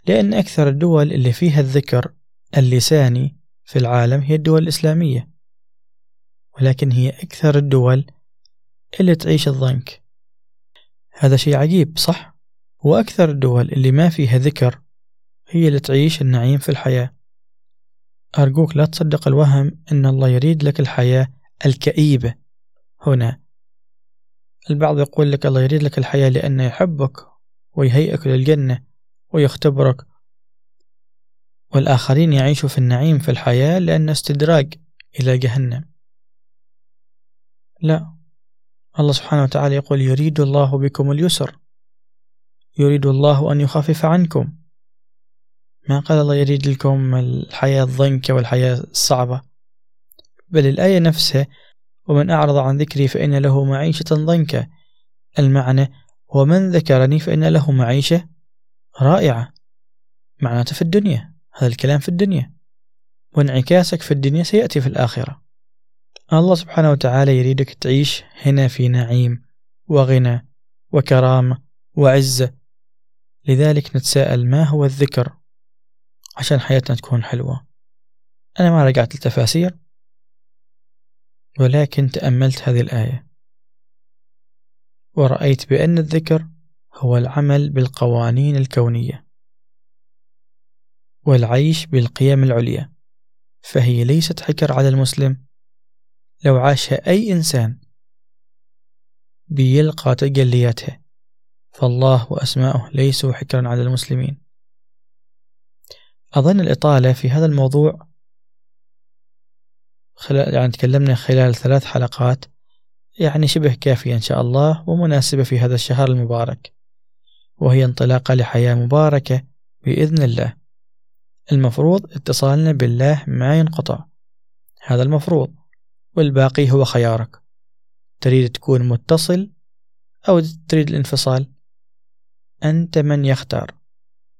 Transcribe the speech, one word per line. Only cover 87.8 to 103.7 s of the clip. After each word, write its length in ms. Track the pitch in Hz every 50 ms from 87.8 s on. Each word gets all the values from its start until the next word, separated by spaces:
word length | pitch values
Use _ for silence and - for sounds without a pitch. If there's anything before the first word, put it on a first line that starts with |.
| 127 131 - - 127 123 120 117 117 117 120 131 139 147 147
الكونية 720 | 139 135 131 - 131 120 117 117 117 120 127 139 - - _ _ _ _ _ _ _ _ _ _ _ _ _ _ _ _ _ _ _ _ _ _ _ _ _ _ _ _ _ _ _ _ _ _ _ _ _ _ _ -
والعيش 640 | 151 135 123 117 113 120 131 147 156 160 160 -
بالقيم 560 | - - 127 120 117 - - 131 135 139 135 135
العليا، 500 | 131 120 117 120 120 - - 147 - - _ _ _ _ _ _ _ _ _ _ _ _ _
فهي 440 | - - - 139 123 120 123 120 117
ليست 360 | 120 143 165 156 - 170 -
حكر 320 | - - 156 - 160 147 139
على 160 | 135 139 139
المسلم. 580 | 131 135 131 131 - - 139 135 131 - - _ _ _ _ _ _ _ _ _ _ _ _ _ _ _ _ _ _ _ -
لو 120 | 143 135
عاش 360 | 127 123 143 143 131 - - 139
أي 400 | 135 - - 180 202 226 220 185
إنسان 480 | 170 160 160 - 127 117 110 127 - - _ _ _ _ _ _ _ _ _ _ _ _ _ _ _ _ _ _ _ _ _ _ _ _ _ _ _ _ _ _ _ _
بيلقى 680 | - 160 139 131 127 131 143 151 156 147 - - 131 127
تجلياتها، 880 | - 143 139 139 139 131 123 120 123 120 120 113 - - - - - _ _ _ _ _ _ _ _ _ _ _ _ _ _ _
فالله 600 | - 135 123 120 123 131 131 131 123 113 - -
وأسماؤه 580 | - - - - 131 127 135 135 127 110 -
ليسوا 420 | - 135 135 139 135 - - 131 123
حكرا 360 | - 139 - - 127 123
على 140 | 120